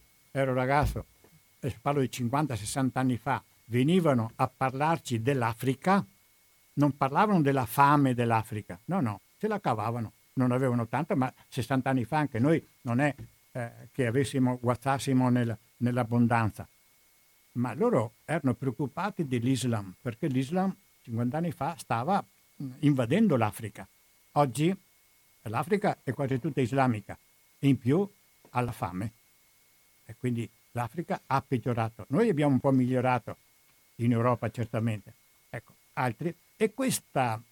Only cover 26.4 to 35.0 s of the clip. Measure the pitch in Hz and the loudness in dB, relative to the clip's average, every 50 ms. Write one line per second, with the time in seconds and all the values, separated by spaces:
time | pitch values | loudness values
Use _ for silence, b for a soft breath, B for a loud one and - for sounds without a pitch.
26.4 | - 160 - 143 131 107 131 139 131 127 110 107 - - 87 - _ _ _ _ | -4 -4 -2 0 0 0 2 2 2 2 2 -2 -6 -12 -18 -18 _ _ _ _
27.4 | _ _ _ - 143 139 131 - - 123 143 185 202 196 - _ _ _ _ _ | _ _ _ 0 2 2 2 4 2 2 2 2 0 -2 -6 _ _ _ _ _
28.4 | _ - - 123 123 117 107 - 117 87 90 92 113 110 _ _ _ _ _ _ | _ -8 -4 -4 -4 -4 -6 -6 -8 -6 -6 -6 -8 -8 _ _ _ _ _ _
29.4 | _ _ _ _ _ _ _ _ _ _ _ _ _ - 113 - - 123 120 117 | _ _ _ _ _ _ _ _ _ _ _ _ _ -20 -16 -6 -4 -4 -4 -4
30.4 | 113 - _ _ _ _ - 120 120 117 - 175 165 - 180 - _ - 131 135 | -6 -8 _ _ _ _ -6 -6 -6 -6 -6 -10 -6 -6 -6 -8 _ -2 -2 -2
31.4 | - - 139 120 - 131 117 117 113 110 - - 95 - 131 185 233 226 165 143 | 0 0 -4 -2 0 -2 -2 -2 -2 -4 -4 -10 -8 -2 0 2 2 2 2 2
32.4 | 147 143 131 123 - 139 135 127 123 123 127 123 123 127 127 117 - - 90 _ | 2 4 2 4 4 4 4 4 2 2 2 2 2 2 0 0 -2 -6 -14 _
33.4 | _ _ _ _ _ _ _ _ _ _ _ - 117 120 120 113 117 123 120 - | _ _ _ _ _ _ _ _ _ _ _ -2 0 2 2 4 4 2 2 0
34.4 | 120 110 - 123 113 - - 110 113 117 107 101 | -2 -6 -4 -6 -8 -4 -4 -2 -2 -2 -4 -6